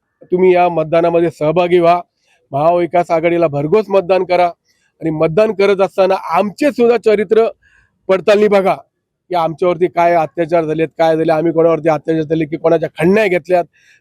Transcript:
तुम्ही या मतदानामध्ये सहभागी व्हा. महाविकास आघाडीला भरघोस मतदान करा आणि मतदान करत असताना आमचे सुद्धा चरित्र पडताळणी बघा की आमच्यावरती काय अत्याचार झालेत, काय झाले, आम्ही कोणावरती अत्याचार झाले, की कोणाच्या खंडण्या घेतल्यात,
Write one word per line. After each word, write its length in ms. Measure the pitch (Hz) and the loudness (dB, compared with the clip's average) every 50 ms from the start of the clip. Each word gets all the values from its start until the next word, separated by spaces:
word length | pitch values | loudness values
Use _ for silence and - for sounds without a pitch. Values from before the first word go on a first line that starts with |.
| _ _ _ _ 131 | _ _ _ _ -8
तुम्ही 300 | - 180 180 185 185 180 | -4 -2 2 2 4 4
या 160 | 175 175 175 | 4 2 0
मतदानामध्ये 600 | 170 160 156 156 170 165 170 170 170 170 175 165 | 0 -2 -2 -2 0 0 0 2 0 0 0 -2
सहभागी 480 | - - 151 151 160 180 180 175 175 175 | -2 -4 -4 -2 0 0 0 2 2 2
व्हा. 220 | 170 165 175 175 - _ _ _ _ _ _ _ _ _ | 4 2 2 0 -2 _ _ _ _ _ _ _ _ _
महाविकास 600 | 135 135 151 170 175 175 175 160 - 175 170 - | -6 -6 -4 -4 -2 -4 -2 -2 -2 -2 -2 0
आघाडीला 360 | 170 165 160 170 170 170 170 | -2 -2 0 0 0 0 0
भरघोस 380 | 156 143 143 143 156 180 214 214 196 | -2 -2 -4 -2 0 0 0 0 0
मतदान 340 | 196 196 180 170 190 185 185 | -2 -2 0 0 0 -2 0
करा 240 | 170 180 175 175 175 170 _ _ _ _ _ _ _ _ - | 0 0 0 0 0 -2 _ _ _ _ _ _ _ _ -10
आणि 80 | 156 160 | -8 -6
मतदान 440 | 156 156 160 160 156 196 220 220 208 | -4 -2 -2 0 0 0 0 0 0
करत 280 | 175 202 202 202 185 | 0 0 0 0 0
असताना 340 | 196 180 - - 277 277 - - - 160 165 | -2 -2 0 0 0 0 0 -2 -4 -4 -2
आमचे 340 | 180 208 208 - - 294 285 | -2 -2 -2 -4 -2 -2 -2
सुद्धा 260 | - - 240 233 240 | 0 2 2 2 2
चरित्र 500 | 226 - 220 208 196 214 170 220 220 226 220 - _ _ _ _ _ _ _ _ _ _ | 2 0 0 0 0 0 0 0 0 0 0 -4 _ _ _ _ _ _ _ _ _ _
पडताळणी 400 | - 190 185 - 220 208 208 214 | -2 -2 0 2 2 2 4 4
बघा 280 | 208 202 196 185 190 160 165 - _ _ _ _ _ _ _ _ - | 2 2 2 2 0 -2 -4 -6 _ _ _ _ _ _ _ _ -6
की 60 | 175 | -4
आमच्यावरती 520 | 175 160 160 160 - 185 180 175 160 180 | -2 -2 -4 -4 -2 -2 -2 0 0 -2
काय 260 | 165 - 175 170 175 175 | -2 0 0 0 2 2
अत्याचार 520 | 165 156 151 _ 170 165 151 170 170 160 | 0 -2 -2 _ -6 -4 -2 0 -2 -2
झालेत, 220 | 151 156 156 160 156 _ | -2 -2 -4 -4 -4 _
काय 200 | - 165 165 160 | 0 0 2 2
झाले, 140 | 160 160 165 | 0 0 0
आम्ही 200 | 160 156 160 170 | 0 0 0 -2
कोणावरती 380 | 151 165 160 165 165 156 147 165 | 0 0 0 0 0 0 0 -2
अत्याचार 340 | 151 143 - 165 160 160 156 | -2 -2 -2 -4 -4 -4 -2
झाले, 220 | 147 160 160 160 | -2 -4 -4 -4
की 120 | 147 165 | -4 -6
कोणाच्या 320 | 151 - 165 170 160 160 147 | -4 -2 0 0 0 -2 -4
खंडण्या 380 | - - 160 180 196 220 214 | -6 -2 0 2 2 2 0
घेतल्यात, 360 | 190 180 175 139 - 180 175 165 - _ _ _ _ _ _ | 0 -2 -4 -2 -2 -2 -2 -2 -4 _ _ _ _ _ _